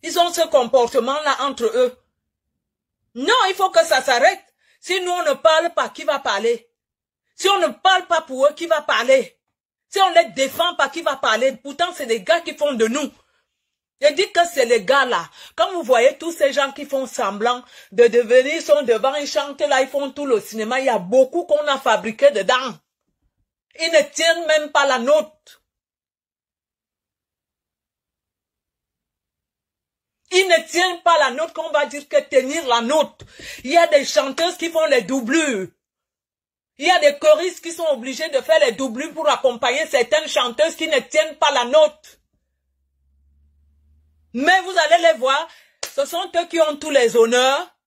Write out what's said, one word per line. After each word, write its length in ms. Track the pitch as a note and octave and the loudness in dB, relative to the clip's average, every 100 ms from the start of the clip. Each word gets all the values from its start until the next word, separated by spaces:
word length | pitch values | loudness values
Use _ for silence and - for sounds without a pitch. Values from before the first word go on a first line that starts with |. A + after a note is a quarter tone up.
Ils 160 | D#4+ F4 | -6 -2
ont 140 | F4 | -2
ce 80 | E4+ D#4+ | 0 0
comportement-là 920 | C#4+ A#3+ C4+ A#3 C4+ A#3 C#4+ D4+ C4+ | 2 2 2 2 0 -2 -2 -2 -2
entre 220 | C#4 C4+ | -4 -4
eux. 320 | A3+ A#3+ B3 B3 _ _ _ _ _ _ _ _ _ _ _ | -4 0 -2 -2 _ _ _ _ _ _ _ _ _ _ _
Non, 200 | A#3 C#4+ B4+ F#4+ | -8 0 2 2
il 60 | |
faut 160 | F#4+ F#4+ | 0 0
que 140 | F4+ | 2
ça 180 | E4 C4+ | 2 0
s'arrête. 400 | C4 A#3+ D4+ G4 _ _ _ _ | 2 2 2 0 _ _ _ _
Si 200 | - F#4 | -6 -4
nous, 120 | F4+ | -2
on 100 | F4+ | -2
ne 120 | D#4+ | -2
parle 380 | C#4 D#4+ D#4+ E4+ | 0 2 2 0
pas, 160 | E4+ B3+ | -4 -6
qui 120 | - | -6
va 160 | D#4 C#4 | -6 -4
parler ? 500 | C4+ G3+ A3 A#3 _ _ _ _ _ _ _ _ | -4 -4 -2 -4 _ _ _ _ _ _ _ _
Si 120 | F#4 | 0
on 120 | G4 | 0
ne 80 | D#4+ | 0
parle 380 | - F#4 F#4+ F#4 | 0 2 2 0
pas 140 | E4 | -4
pour 240 | D#4+ C4 C#4 | -4 0 0
eux, 80 | |
qui 120 | D4 E4 | 0 -4
va 160 | D#4+ | -2
parler ? 560 | D4+ A3+ A#3+ C4+ - _ _ _ _ _ _ | -2 -4 2 2 2 _ _ _ _ _ _
Si 120 | - | -2
on 100 | F#4+ | 2
les 200 | E4+ E4+ | 2 0
défend 440 | F#3+ C4+ - F4 | -2 -4 -2 -4
pas, 140 | F4 C4+ | -2 -4
qui 140 | E4 | -2
va 120 | D#4+ | -6
parler ? 380 | C4+ C4 A3 C4 | -4 -2 0 0
Pourtant, 420 | C4+ C#4 C#4 F4 | -4 -14 -6 -6
c'est 120 | F4 C4 | -6 -6
les 140 | A3+ | -6
gars 200 | F#3 E4 | 0 -2
qui 160 | E4 D4+ | -2 -4
font 160 | D4 | -4
de 160 | B3+ A3 | 0 -2
nous. 240 | C4 C#4 _ _ _ _ _ _ _ _ _ | -2 -6 _ _ _ _ _ _ _ _ _
Je 120 | C#4+ | 0
dis 180 | C#4+ G4+ | 0 -2
que 80 | E4+ E4+ | 0 0
c'est 140 | C#4+ A#3+ | 0 2
les 180 | A#3 | 2
gars 200 | F3+ C#4 | 2 2
là. 260 | C4 G3+ E3+ - - | 2 -2 -4 -16 -20
Quand 180 | - F4 | -4 -2
vous 120 | F4+ | -2
voyez 340 | B3 A#3+ B3+ D4+ | 0 4 4 0
tous 140 | D#4+ | -10
ces 200 | E4 C#4+ | -2 0
gens 200 | C4+ C#4 | 0 -4
qui 120 | C4+ | -4
font 220 | C#4+ C4+ C4 | -8 -6 -6
semblant 580 | - G#3+ G3+ A3+ B3 - - - | -6 -6 -2 -2 -2 -8 -20 -14
de 160 | F#3+ A#3+ | 2 4
devenir, 480 | A#3 A3+ B3 C4 D#4+ | 4 4 2 2 -4
ils 60 | |
sont 200 | - D4 | 0 0
devant, 320 | B3 A3 C4 | 2 0 0
ils 140 | D4 C#4+ | -2 -4
chantent 320 | D4+ C#4+ C#4 | -4 -6 -6
là, 220 | D4 C4+ | 0 0
ils 60 | C4+ | 0
font 220 | C#4+ C#4 | -4 -6
tout 160 | C#4 D4 | -8 -2
le 140 | A3+ | -2
cinéma, 400 | - G#3+ A3 B3+ | -4 -10 -4 -2
il 60 | C4+ | 0
y 40 | |
a 80 | A3 | -2
beaucoup 460 | F3+ B3 C4 E4+ | 0 2 2 0
qu'on 220 | F4 D4 D4 | -2 -2 0
a 100 | C4+ | -2
fabriqué 540 | C4 A3 G#3+ A3 C#4+ | 0 0 -2 2 2
dedans. 440 | C#4+ C#4+ B3+ C4 E3 _ _ _ _ _ _ _ _ _ - | 2 0 0 -2 -12 _ _ _ _ _ _ _ _ _ -8
Ils 140 | E4 | 0
ne 120 | E4 D4+ | 2 0
tiennent 360 | - D#4+ E4+ E4 | 0 0 0 2
même 240 | D#4 D4+ | 0 2
pas 160 | D4 C#4 | 0 2
la 120 | B3+ | 0
note. 640 | A#3 D4+ D4+ _ _ - _ _ _ _ _ _ _ _ _ _ _ _ _ _ _ _ _ _ _ _ _ _ _ _ _ _ _ _ _ _ _ _ _ _ _ _ _ _ _ _ _ _ _ _ _ _ _ | 2 2 0 _ _ -20 _ _ _ _ _ _ _ _ _ _ _ _ _ _ _ _ _ _ _ _ _ _ _ _ _ _ _ _ _ _ _ _ _ _ _ _ _ _ _ _ _ _ _ _ _ _ _
Ils 160 | F4+ F#4+ | 0 4
ne 200 | E4 D#4+ | 2 2
tiennent 340 | E4 F#4 F4 | -2 -2 -2
pas 160 | E4+ E4 | 2 2
la 120 | C#4 | 2
note 220 | B3 D#4+ | -2 -8
qu'on 180 | D#4+ D#4+ | -8 -4
va 160 | D4+ C#4 | -2 -4
dire 220 | C#4+ C#4+ | -8 -2
que 120 | D4 | -2
tenir 460 | C4+ C4+ B3+ D#4 C#4 | 2 0 0 -6 -2
la 160 | A#3 | -2
note. 400 | A#3 D#4 C#4+ _ - - - - | 0 0 -2 _ -20 -20 -20 -14
Il 80 | B3 | 0
y 60 | E4 | 2
a 100 | E4+ | 4
des 160 | D4+ | 2
chanteuses 520 | C4+ D4+ C4+ C4+ E4+ F4 | 2 -2 -2 -2 -4 -4
qui 120 | E4 | -4
font 140 | D#4+ D#4+ | -2 2
les 160 | C4 | 0
doublures. 680 | F#3 C4+ A3+ D#4 D#4 G#3+ F#3 _ _ _ _ _ _ _ _ _ _ _ | 0 -6 -2 0 0 -4 -8 _ _ _ _ _ _ _ _ _ _ _
Il 80 | D4 | 0
y 40 | |
a 80 | F4+ | 2
des 200 | D4 C#4+ | 2 2
choristes 440 | D#4 D#4 F4+ E4+ | 4 4 2 -8
qui 100 | E4 | -14
sont 140 | E4+ E4 | -6 -4
obligés 360 | C4+ B3+ A#3 D#4 | -4 -6 -8 -4
de 100 | C#4 | -6
faire 180 | A#3 D#4+ | 0 2
les 120 | C#4+ | 2
doublures 400 | G#3 C4+ A3+ D#4 | -2 -8 -8 -10
pour 140 | D4+ D#4+ | -4 -2
accompagner 580 | B3+ C4 A#3+ B3 B3+ D#4 | 0 0 -2 -4 -4 -2
certaines 420 | C#4 A#3 D4+ D#4+ | -2 0 -2 -2
chanteuses 480 | - B3 A#3 D#4 D#4 | -4 -4 -2 -2 -2
qui 120 | D#4+ | -4
ne 100 | C#4+ | -4
tiennent 380 | - D4+ D#4 D4+ | -2 -2 -2 0
pas 140 | D4+ | 0
la 120 | C#4 | 0
note. 560 | A#3+ D4 D4+ - - _ _ _ _ _ _ _ _ _ _ _ _ _ _ _ _ _ _ _ _ _ _ | 2 2 2 0 -20 _ _ _ _ _ _ _ _ _ _ _ _ _ _ _ _ _ _ _ _ _ _
Mais 260 | A#3 D4 F#4+ | -4 2 2
vous 140 | F4+ F4+ | 0 -2
allez 260 | D4+ E4+ | 2 4
les 160 | E4 C#4+ | 4 2
voir, 300 | B3+ C#4 E4 - _ _ - | 0 -2 -4 -14 _ _ -12
ce 100 | - | -6
sont 260 | C#4 E4+ F#4+ E4+ | -6 -6 -4 -4
eux 100 | E4+ | -4
qui 140 | E4+ | 0
ont 160 | D#4 D4 | 0 -2
tous 140 | D4+ | 0
les 260 | C#4 A#3 A#3 | 2 2 4
honneurs. 600 | A3+ B3 C4 C#4 F4 _ | 4 4 2 0 -4 _